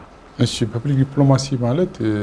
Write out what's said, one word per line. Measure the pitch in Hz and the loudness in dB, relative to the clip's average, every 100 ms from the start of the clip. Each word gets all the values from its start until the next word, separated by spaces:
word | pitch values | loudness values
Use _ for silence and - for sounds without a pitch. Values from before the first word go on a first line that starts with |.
| - - - - | -20 -20 -20 -2
እሺ፣ | 120 - 110 | -2 0 -4
ፐብሊክ | 120 147 135 | -4 -2 0
ዲፕሎማሲ | 135 143 139 135 - 131 | 0 2 4 4 2 -2
ማለት፣ | 120 143 185 - | -2 0 -2 -2
እ፣ | 110 104 | -2 -2